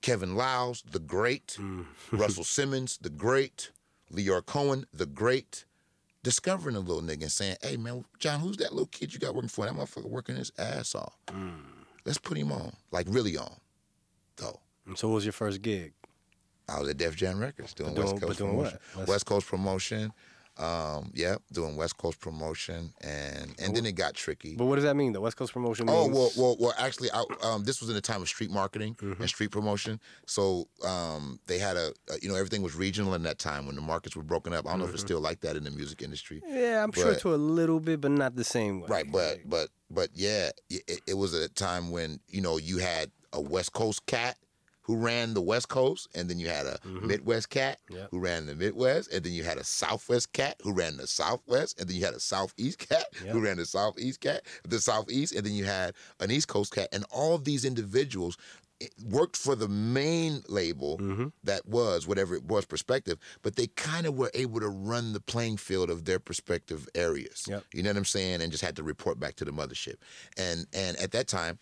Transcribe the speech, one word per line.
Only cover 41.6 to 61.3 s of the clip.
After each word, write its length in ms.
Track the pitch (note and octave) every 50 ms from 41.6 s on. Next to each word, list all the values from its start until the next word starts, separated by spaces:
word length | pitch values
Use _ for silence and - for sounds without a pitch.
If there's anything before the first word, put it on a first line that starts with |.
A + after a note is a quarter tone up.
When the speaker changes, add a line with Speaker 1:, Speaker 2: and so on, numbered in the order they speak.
| F#2+ F#2 F2 F2+ F2 E2+
Speaker 1:
when, 300 | E2+ F2 E2 D#2 D#2 C#2 _ _
you 120 | - G2
know, 160 | F#2+ F2+ D#2+ D#2+
you 200 | D#2 D#2+ F2+ F2
had 320 | F#2 F#2 E2+ D#2+ D#2 C#2+ _ _ _ _ -
a 80 | C#2+
West 320 | D2+ C#2+ D#2+ F#2 F2+ - -
Coast 320 | - A2+ A2 G#2 - _
cat 320 | - - A#2+ A#2 B2 B2 _ _ _ _ _ _ _ _ _ _
who 120 | - A#2 A2+
ran 360 | A2+ A#2 A#2 A#2+ A#2 A2+ A2+
the 60 | G#2
West 300 | F2+ E2+ G#2+ B2 B2 -
Coast, 400 | - C3 B2+ C3 C3 - - - -
and 160 | E2 F2 F2
then 100 | F2+ E2+
you 100 | E2+ E2
had 160 | E2+ D2 C#2
a 120 | C2+ C#2 - -
Speaker 2:
Mm-hmm. 220 | F#2+ F#2+ F#2 F#2 F2
Speaker 1:
Midwest 420 | G2 G#2 - A2 A#2 A2+ G#2 -
cat 280 | - C#3+ C3 C3+ C#3 - _ -
Speaker 2:
Yep. 200 | G2+ F2+ G2 G2
Speaker 1:
who 80 | - F2+
ran 280 | F2+ F#2 E2+ E2 D#2 D2+
the 60 | D2
Midwest, 600 | D2+ F2+ G#2 G2 G#2+ B2 B2+ C3+ E3 - - -
and 100 | F#2+ -
then 80 | F2+
you 100 | F2 E2+ D#2+
had 120 | E2 D#2+ C2+
a 60 | C2+
Southwest 680 | - - - - D#2+ G2 G#2+ - - B2 A#2+ - - _
cat 240 | - C3+ C#3+ - _
who 120 | - - G2+
ran 240 | F2+ F2 D#2+ D2 C2+
the 100 | C2 -
Southwest, 720 | - - D#2 E2 A2+ B2 _ - A#2+ C3 D#3 - - -
and 80 | F2+ F2
then 80 | F2+
you 80 | F2+ F2+
had 100 | F#2+ C2
a 60 | A1+
Southeast 600 | - - - F#2+ G2 F#2+ - - G#2+ C3+ F#3 - - -
cat 160 | C#3+ D#3+ - - - - F#2
Speaker 2:
Yep. 80 | F#2+
Speaker 1:
who 80 | A2+ A#2
ran 160 | A2 G#2 F#2+
the 100 | F2 E2+
Southeast 540 | - - F#2+ G2+ G#2+ - - - B2+ C3 -
cat, 220 | - C#3 C#3+ - - - - - _ -
the 140 | A#2 A2+
Southeast, 520 | - - A2+ A2 A2 F#2+ A2+ C3 C#3+ - -
and 120 | - G#2
then 80 | G#2 G#2
you 100 | G#2 G2
had 320 | G2 G2+ F#2+ F#2 F2+ F#2 - - - - _
an 120 | - G2
East 180 | A#2 C#3+ D3+ -
Coast 240 | - G#2 G2+ - -
cat, 160 | - F#2+ -
and 140 | - G2 G#2+ -
all 260 | - A#2 C#3 D#3+ E3+ E3+
these 260 | C#3 C#3 D3 C3+ A#2
individuals, 720 | C3 B2+ A2+ A2 G2+ F#2+ B2+ C#3+ C#3 A#2 F#2+ F2+ F2 F2 - - - - - _ _ _ _
eh, 60 | - - _ - G#2 A2+
worked 280 | G2 C3+ D#3+ - - -
for 180 | - C3+ C#3
the 140 | A#2 A2 G#2
main 760 | G2+ G#2 G#2+ A2+ B2 C3 C#3 D#3 E3 E3+ E3 D#3+ D3+ C3+ - -
label 480 | - G2+ F2+ E2 E2+ C2+ C2 C#2+ D#2 E2
Speaker 2:
Mm-hmm. 300 | G2 G2 G2 G2+ A#2+ D3